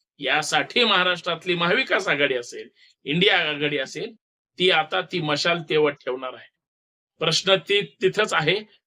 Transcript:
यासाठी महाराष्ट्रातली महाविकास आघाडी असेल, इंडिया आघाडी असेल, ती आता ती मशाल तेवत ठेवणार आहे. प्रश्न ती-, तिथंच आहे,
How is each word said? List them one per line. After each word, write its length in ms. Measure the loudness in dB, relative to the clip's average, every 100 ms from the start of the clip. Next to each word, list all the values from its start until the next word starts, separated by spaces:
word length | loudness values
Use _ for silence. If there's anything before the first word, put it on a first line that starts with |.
| _ _
यासाठी 640 | -2 -2 0 -2 0 0
महाराष्ट्रातली 680 | 2 4 2 0 -4 -6 -4
महाविकास 540 | -2 2 0 0 -2 0
आघाडी 260 | 0 0
असेल, 340 | 0 -6 -14 -16 _ _ _
इंडिया 440 | -4 2 4 2 0
आघाडी 280 | -2 -2 -2
असेल, 360 | -6 -8 -12 -14 _ _ _ 0
ती 120 | 2
आता 300 | 2 0 -4
ती 200 | -4 -4
मशाल 380 | -2 0 0 -2 0
तेवत 200 | 2 2
ठेवणार 440 | 0 -8 -8 -8
आहे. 140 | -14 -20 _ _ _ _ _ _ _
प्रश्न 360 | -2 0 2 2 4
ती-, 160 | 0 0 -2
तिथंच 320 | 0 2 0
आहे, 260 | 2 0 -2 -4 _